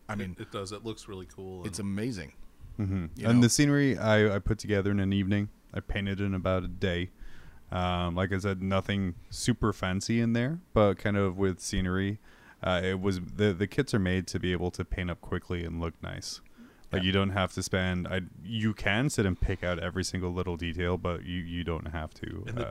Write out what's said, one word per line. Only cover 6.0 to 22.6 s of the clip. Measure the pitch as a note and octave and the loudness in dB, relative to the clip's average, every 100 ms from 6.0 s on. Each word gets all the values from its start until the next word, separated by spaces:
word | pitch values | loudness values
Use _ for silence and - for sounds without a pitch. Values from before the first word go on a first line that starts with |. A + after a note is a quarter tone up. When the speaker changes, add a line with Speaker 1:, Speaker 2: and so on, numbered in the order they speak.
| G2 F#2+ | -2 0
Speaker 3:
in | G2+ F#2+ | 0 0
about | F2+ F#2 | 0 0
a | F2+ | -2
day. | F2+ G2 F2 F#2 - - - - - - | -2 0 0 -2 -6 -12 -12 -14 -18 -6
Um, | F2+ F2+ F2+ F2 F2 | -2 0 0 0 0
like | F#2+ | 0
I | F#2+ | 0
said, | G2+ F#2+ | 0 -2
nothing | F#2+ F#2+ F#2 G2 F#2+ E2+ - | 2 0 2 0 0 -4 -12
super | - - A#2 A2 | -4 0 2 2
fancy | - F#2+ F#2+ - A#2 | 0 -2 -2 0 2
in | A#2 | 2
there, | A#2 B2 E3+ - | 2 0 -4 0
but | - G#2 F#2+ | 6 6 4
kind | G#2+ G2+ | 0 2
of | G2 F2+ | 2 2
with | G2 F2+ | 0 0
scenery, | - G2 F#2 F#2 G2 G#2+ - - - - | -2 0 2 2 0 -4 -10 -20 -20 -6
uh, | F#2 F2+ | 0 2
it | F#2 F#2+ | 2 0
was | G2 F#2 E2 C2 | 0 -2 -4 2
the, | G#2 | 2
the | F2 G2+ | 2 0
kits | - C3+ | 0 0
are | A2+ | 2
made | F#2 F#2 F2 | 2 2 0
to | F#2 | -2
be | F#2 | 0
able | F2 F2+ | 0 -2
to | - F#2 | -4 -6
paint | - F2+ | -4 -4
up | E2 | -6
quickly | - F2+ - F2+ E2+ | -6 -6 -4 -6 -4
and | E2 | -4
look | E2 - | -6 -6
nice. | F2+ F2+ - - - - - - - | -10 -10 -10 -12 -16 -20 -20 -20 -4
Like, | G2 | 0
Speaker 1:
Yeah. | F#2 | 2
Speaker 3:
you | |
don't | F#2+ G2 | 4 2
have | G2 F#2 | 2 0
to | - | -2
spend. | - F#2+ F#2 F2+ E2 | -2 0 2 0 -2
I, | F#2 F2 - | -4 -4 -12
you | F#2 A2+ A2 | -8 0 0
can | G#2 G2+ G#2 D3 | 2 0 2 2
sit | - G2 | 2 2
and | F2 | 2
pick | - F#2+ | 0 0
out | F2+ F2 | -2 -2
every | F2 F#2 F2+ | -2 -2 -2
single | F#2+ F2+ | -2 -2
little | F2+ F2+ E2+ | -2 -2 -2
detail, | F2 E2 F2 F2+ | -4 -2 0 0
but | F2+ E2+ D#2 | -2 -4 -4
you, | F2+ | -6
you | E2+ E2+ E2+ | -4 -4 -2
don't | D#2+ - | -4 -4
have | E2 D#2 - | -6 -8 -8
to, | - F2+ F#2+ | -8 -8 -6
Speaker 2:
And | |
the | A2+ | -6